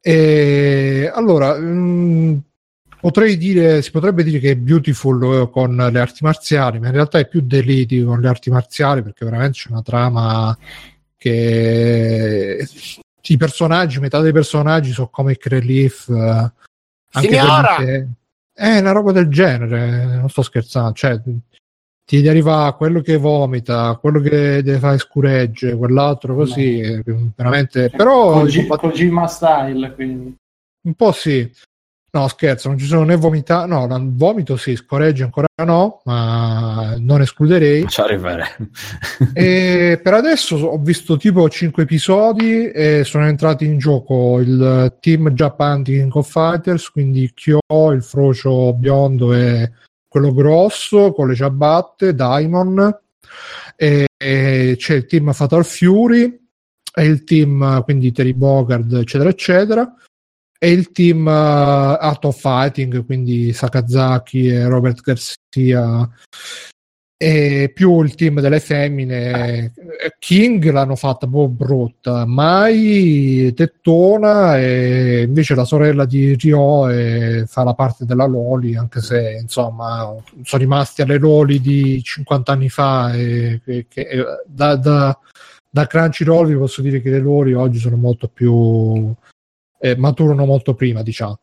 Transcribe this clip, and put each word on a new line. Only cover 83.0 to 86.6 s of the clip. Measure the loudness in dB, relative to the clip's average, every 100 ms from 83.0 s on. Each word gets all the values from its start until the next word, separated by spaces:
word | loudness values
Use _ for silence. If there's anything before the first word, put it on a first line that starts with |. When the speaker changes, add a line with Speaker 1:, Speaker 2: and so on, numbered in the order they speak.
| -2
Speaker 1:
e, | -2 -2 -2 -2 -6
e | -6 -8 -8
che, | -12
e | -8 -6 -6 -8 -14
da, | -4 0 0
da, | 2 2 2 -2 _ -20 -20 -20 _
da | -2 0
Crunchyroll | 0 0 0 2 4 4
vi |
posso | 2